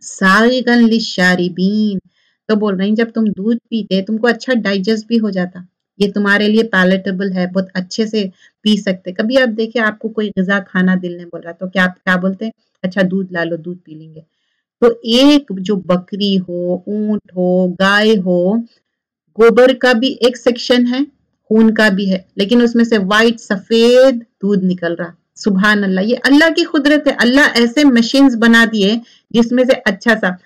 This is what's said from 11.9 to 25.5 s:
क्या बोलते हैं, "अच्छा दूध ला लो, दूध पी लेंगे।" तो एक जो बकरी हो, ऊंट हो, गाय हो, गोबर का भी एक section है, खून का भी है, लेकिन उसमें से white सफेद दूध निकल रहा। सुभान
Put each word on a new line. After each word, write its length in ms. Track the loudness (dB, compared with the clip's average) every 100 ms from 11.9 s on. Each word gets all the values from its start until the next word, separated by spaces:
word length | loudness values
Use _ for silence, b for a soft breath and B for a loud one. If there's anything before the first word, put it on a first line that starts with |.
| -2
क्या 180 | -4 -2
बोलते 280 | -2 -4
हैं, 80 | -8 -12 _ _
"अच्छा 180 | -6 -2
दूध 260 | -2 -2 -6
ला 120 | -6
लो, 120 | -6 -6
दूध 220 | -10 -14
पी 160 | -18
लेंगे।" 300 | -20 -20 -20 -20 _ _ _ _ _
तो 200 | -2 -2
एक 420 | -2 2 4 4 0
जो 240 | -8 -4 -4
बकरी 600 | -2 -4 -4 -8 -2 -2
हो, 480 | -4 -6 -4 -6 -6
ऊंट 320 | -6 -4 -6 -6 -4
हो, 400 | 0 0 0 0
गाय 340 | 0 2 2
हो, 500 | 2 0 0 0 -2 -6 b _ _ _ _ _ 2
गोबर 340 | 4 6 4
का 180 | 4 0
भी 260 | 0 -2 0 -2
एक 100 | 0
section 500 | -2 -2 0 0 2
है, 180 | 0 -4 _ _ _ 0
खून 240 | 2 4
का 180 | 4 2
भी 160 | 0 -2
है, 200 | -4 -4 -6
लेकिन 240 | 0 2
उसमें 220 | 2 2
से 140 | 0 0
white 400 | 0 2 2 0
सफेद 760 | -6 -8 -2 2 4 6 6 2
दूध 480 | -6 _ -2 0
निकल 300 | 0 -2 -4
रहा। 200 | -6 -10 -16 _ -8
सुभान 460 | -2